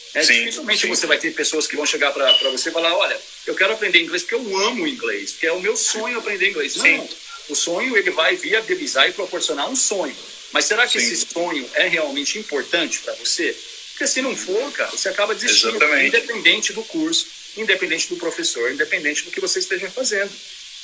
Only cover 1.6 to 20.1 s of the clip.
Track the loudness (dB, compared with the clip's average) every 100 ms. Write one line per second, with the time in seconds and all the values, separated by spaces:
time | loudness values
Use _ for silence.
1.6 | 0 0 0 2 2 4 4 4 4 0
2.6 | 0 2 2 2 2 -2 -6 -10 -6 0
3.6 | 0 2 2 2 2 -2 -2 -2 -2 0
4.6 | 0 0 -2 -2 -4 -4 -4 -2 0 0
5.6 | 0 2 2 2 -2 -4 -4 0 0 0
6.6 | -2 2 2 2 -2 -12 -14 -14 -4 0
7.6 | 0 0 2 2 2 2 2 0 0 0
8.6 | 0 -2 0 2 2 0 -6 -2 -2 -2
9.6 | 0 2 2 2 -2 -6 -14 -16 -4 0
10.6 | 2 2 4 2 2 0 -2 -2 -2 -2
11.6 | -2 0 2 2 0 -2 -4 -4 -4 -4
12.6 | 0 0 0 -2 -6 -2 0 2 0 -2
13.6 | -10 -14 -14 -2 0 2 0 -2 -2 -2
14.6 | -2 -2 -4 -2 -2 0 0 0 4 4
15.6 | 4 4 4 4 4 2 2 2 4 4
16.6 | 0 -4 -4 -2 0 0 0 -8 -12 -4
17.6 | 0 0 0 -2 -2 -4 -4 -2 0 0
18.6 | -2 -2 -2 0 0 -2 -4 -4 0 0
19.6 | 0 -2 -4 -4 -2